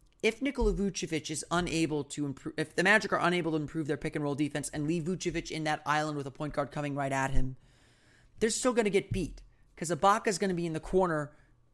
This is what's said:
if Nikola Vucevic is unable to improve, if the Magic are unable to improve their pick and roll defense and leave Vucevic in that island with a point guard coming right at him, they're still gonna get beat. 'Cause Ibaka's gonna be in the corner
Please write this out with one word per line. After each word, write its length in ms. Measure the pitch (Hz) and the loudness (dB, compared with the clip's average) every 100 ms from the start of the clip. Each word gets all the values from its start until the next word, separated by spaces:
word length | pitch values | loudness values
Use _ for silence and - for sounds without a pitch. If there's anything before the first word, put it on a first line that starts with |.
| _ - | _ -2
if 200 | 220 220 | -2 0
Nikola 320 | 277 285 220 | -4 0 0
Vucevic 560 | 175 196 - 165 160 - | 2 -2 -2 -4 -4 -4
is 160 | 156 - | -8 -2
unable 520 | 170 175 160 156 151 139 | -2 0 0 0 -2 -4
to 200 | - 143 | -6 -6
improve, 300 | 131 135 - | -6 -8 -6
if 180 | 156 - | -4 2
the 80 | |
Magic 280 | 185 214 196 | 4 4 4
are 60 | - | 2
unable 320 | 170 175 160 | 2 2 2
to 60 | 156 | 0
improve 300 | 143 160 147 | -2 -4 -2
their 100 | 143 | -2
pick 180 | 156 151 | -2 -2
and 80 | |
roll 120 | 143 139 | -2 0
defense 340 | 147 147 135 | -2 -2 -6
and 120 | 151 147 | -4 -2
leave 180 | 175 | 0
Vucevic 480 | 156 180 175 165 - | -2 -2 -4 -4 -6
in 120 | 156 | -4
that 180 | 156 151 - | -2 -2 0
island 320 | 151 156 147 | 0 0 -4
with 100 | 139 | -6
a 40 | |
point 220 | - 151 | -6 -6
guard 180 | 151 139 | -4 -4
coming 240 | 151 147 139 | -4 -4 -2
right 160 | 139 | -2
at 200 | 135 135 | 0 4
him, 240 | 135 131 131 - _ _ _ _ _ - - | 6 6 0 -18 _ _ _ _ _ -18 -2
they're 100 | 220 | 0
still 240 | - 254 | 2 2
gonna 160 | 233 208 | 2 2
get 240 | 190 - | 2 0
beat. 280 | 190 151 - - _ _ - | -4 -4 -8 -20 _ _ -10
'Cause 140 | 156 | -4
Ibaka's 460 | 160 196 220 226 170 | 2 4 4 2 0
gonna 160 | 196 | 0
be 120 | 175 170 | -2 -4
in 80 | |
the 60 | 160 | -6
corner 520 | - 185 180 151 139 - _ _ _ | 0 2 2 0 -6 -12 _ _ _